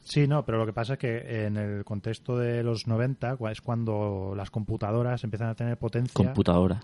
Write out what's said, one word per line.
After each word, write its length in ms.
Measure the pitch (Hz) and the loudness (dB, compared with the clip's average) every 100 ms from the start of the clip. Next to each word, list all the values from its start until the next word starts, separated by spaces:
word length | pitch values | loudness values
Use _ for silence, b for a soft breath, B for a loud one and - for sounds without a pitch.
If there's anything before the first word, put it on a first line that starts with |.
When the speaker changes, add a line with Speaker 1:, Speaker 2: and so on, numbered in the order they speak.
Speaker 1:
Sí, 240 | - 147 139 | -2 2 2
no, 180 | 147 120 | 2 0
pero 140 | 113 | 0
lo 80 | 110 | 0
que 60 | |
pasa 200 | 113 117 | -2 -4
es 60 | 135 | -4
que 460 | 123 113 120 110 107 | -4 -4 -4 -4 -2
en 100 | 104 | -2
el 260 | 104 101 | -2 -4
contexto 540 | - 104 110 110 - 123 | -6 -6 -6 -6 -4 -2
de 240 | 120 120 | 0 0
los 240 | 117 110 117 | 0 -2 0
noventa 500 | 113 127 135 120 127 | 0 0 -2 -4 -4
cua-, 160 | 110 | -6
es 80 | 110 | -6
cuando 720 | - 117 110 104 104 98 98 98 | -4 -2 0 0 0 -2 -4 -6
las 140 | 95 | -4
computadoras 720 | 110 101 110 104 117 123 120 | -4 -2 -2 0 0 0 -2
empiezan 260 | 110 104 113 | -4 -4 -4
a 60 | 110 | -2
tener 220 | 117 117 | -4 -2
potencia. 360 | 120 120 123 | -2 -2 0
Speaker 2:
Computadora. 640 | - 95 104 90 87 92 104 | 4 4 4 6 6 6 2